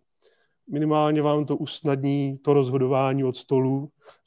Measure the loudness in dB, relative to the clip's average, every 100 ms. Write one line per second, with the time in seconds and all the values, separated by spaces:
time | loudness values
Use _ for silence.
0 | _ _ _ _ _ _ -10 -4 0 2
1 | 2 2 2 0 0 -4 -6 -6 -2 -2
2 | 0 0 -2 -2 2 2 2 0 0 2
3 | 0 0 -2 -4 -2 0 2 -2 -6 _
4 | -20 -20